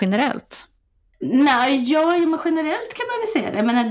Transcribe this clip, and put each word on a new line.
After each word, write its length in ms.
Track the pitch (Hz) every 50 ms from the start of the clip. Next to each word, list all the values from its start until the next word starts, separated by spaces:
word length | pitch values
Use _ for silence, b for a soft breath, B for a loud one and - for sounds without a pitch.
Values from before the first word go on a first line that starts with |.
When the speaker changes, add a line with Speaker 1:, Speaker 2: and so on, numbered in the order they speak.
Speaker 1:
generellt? 640 | 196 185 202 226 285 262 - - - - - - - _ _ _ _ _ _ _ _ _ _ -
Speaker 2:
Nej, 720 | - 135 240 262 294 285 254 240 254 262 277 262 247 247
ja, 140 | 311 311 320 339 349
men 220 | 349 339 320 320 320 -
generellt 480 | 339 320 320 311 311 359 480 466 - -
kan 120 | - 480
man 120 | 480 480 466
väl 200 | 440 415 - 269 190
säga 80 | -
det. 60 | -
Jag 80 | 202 220
menar, 180 | 233 240 247 233 220